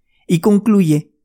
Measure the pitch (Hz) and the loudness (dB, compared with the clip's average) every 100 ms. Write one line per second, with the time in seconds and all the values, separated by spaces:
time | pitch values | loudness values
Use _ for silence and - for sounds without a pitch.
0 | _ _ - 170 170 202 220 208 170 151 | _ _ -4 -2 0 0 0 0 0 -2
1 | - _ | -4 _